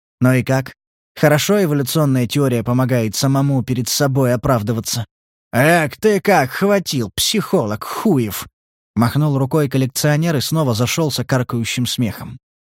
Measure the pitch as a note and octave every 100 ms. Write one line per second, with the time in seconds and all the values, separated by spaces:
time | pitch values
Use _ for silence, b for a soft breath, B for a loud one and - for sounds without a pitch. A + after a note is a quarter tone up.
0 | _ - B2+ B2+ - C3+ C3 - _ _
1 | _ - D3+ D3 - G#3 F3 D3 C3 D#3+
2 | D3 C3 A#2+ D3 C#3 A#2+ A2 B2 B2+ B2+
3 | A2 - C3+ C#3 C#3+ C3+ A#2 B2+ A#2+ -
4 | C#3+ C3+ B2+ B2 D3 A#2+ G#2 A2+ - A#2
5 | A2 _ _ _ _ A#2 D3 F3 D3+ -
6 | A3 G3+ - F3+ C3 - G3 G3+ - C#3
7 | G#2+ - - G#3+ D3 F#3 A2 G#2 - -
8 | A3+ D3 G#2+ - - _ _ _ _ G#2+
9 | A#2 C#3+ D3+ C3+ C3 D#3+ C#3 C3+ C3 -
10 | D3+ D3 E3+ D3+ - D#3+ C#3 A2 A#2+ -
11 | D#3 - A#2+ C3 A#2 A#2 A2+ - A#2+ -
12 | A2+ - - - _ _